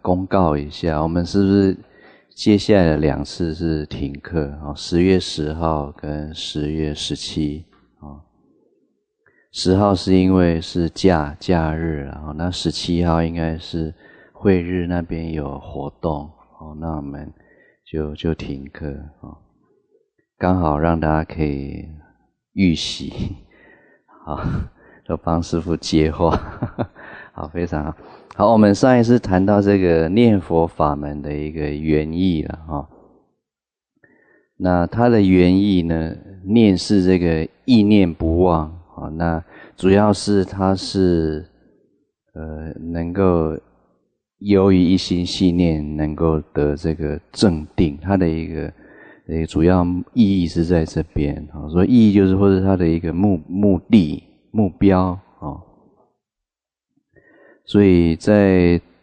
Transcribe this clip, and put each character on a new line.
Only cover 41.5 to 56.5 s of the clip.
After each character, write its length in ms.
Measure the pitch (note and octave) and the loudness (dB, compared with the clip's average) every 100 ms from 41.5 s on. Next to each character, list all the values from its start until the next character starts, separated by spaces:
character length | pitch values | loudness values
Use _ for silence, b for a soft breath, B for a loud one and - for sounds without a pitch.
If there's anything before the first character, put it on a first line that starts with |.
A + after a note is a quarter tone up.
| _ _ _ _ _ _ _ _ | _ _ _ _ _ _ _ _
呃， 400 | E2 D#2+ D#2 D#2 - | -16 -14 -12 -14 -12
能 340 | E2 E2+ E2+ | -10 -8 -6
够 420 | F2+ F#2+ E2+ D#2+ D#2 - _ _ _ _ _ _ _ | 0 2 2 0 -4 -12 _ _ _ _ _ _ _
由 320 | G2+ G2 G2 | 2 4 6
于 120 | F#2 | 4
一 140 | F2 F#2 | 4 2
心 260 | - F2 | 0 -4
系 280 | F2+ - F#2 | -4 0 2
念 440 | F2 F2 D#2 D2+ D2+ | 2 2 0 -4 -4
能 200 | D2+ D2+ | -4 -2
够 260 | E2 D#2 - | 0 0 -2
得 240 | - D2 D2 | -2 -2 -2
这 200 | E2 D#2 | -4 -4
个 240 | D2+ D2+ - | -6 -8 -12
正 320 | - A2 D#2+ D2+ - | -2 0 0 -4 -2
定， 200 | E2+ D2 | -2 -2
它 160 | F2+ G2 | -4 0
的 100 | E2+ | 0
一 240 | D#2+ D#2+ | -2 -6
个， 220 | D#2+ D#2 B B B B B - | -8 -10 B B B B B -8
呃， 180 | D#2+ D#2+ | -6 -4
主 160 | E2+ | 2
要 240 | E2 F2+ F2 F2+ - | 4 4 2 -2 -4
意 280 | B2 G#2 G2 | 2 2 2
义 60 | E2 | 0
是 180 | E2+ E2 | -2 0
在 180 | F2 | 0
这 200 | D#2+ E2 D2+ | 0 -4 -6
边， 340 | - C#2+ C#2+ D2 | -4 -4 -4 -12
啊， 160 | D2+ D2 | -14 -4
所 160 | E2+ G2 | 0 4
以 20 | |
意 220 | B2 A2 | 6 6
义 40 | |
就 120 | G2+ F#2+ | 6 4
是 100 | F#2+ | 4
或 140 | G2+ | 4
者 100 | F#2+ | 4
它 160 | F#2+ F#2+ | 2 2
的 120 | E2+ | 2
一 120 | E2 | 0
个 140 | E2+ | -2
目-， 260 | E2+ G2+ F2 D#2 | -2 0 0 -4
目 320 | F#2 G2+ F2 - | -2 2 0 4
的、 360 | A2 D#2 D2 - _ _ | 4 4 -2 -12 _ _
目 180 | G#2+ G2 | -2 -2
标， 420 | E2+ G2 F#2 F#2 F2+ - _ | 2 2 4 2 -4 -14 _
啊。 220 | D2+ F2 - _ _ _ _ _ _ _ _ | -14 -14 -18 _ _ _ _ _ _ _ _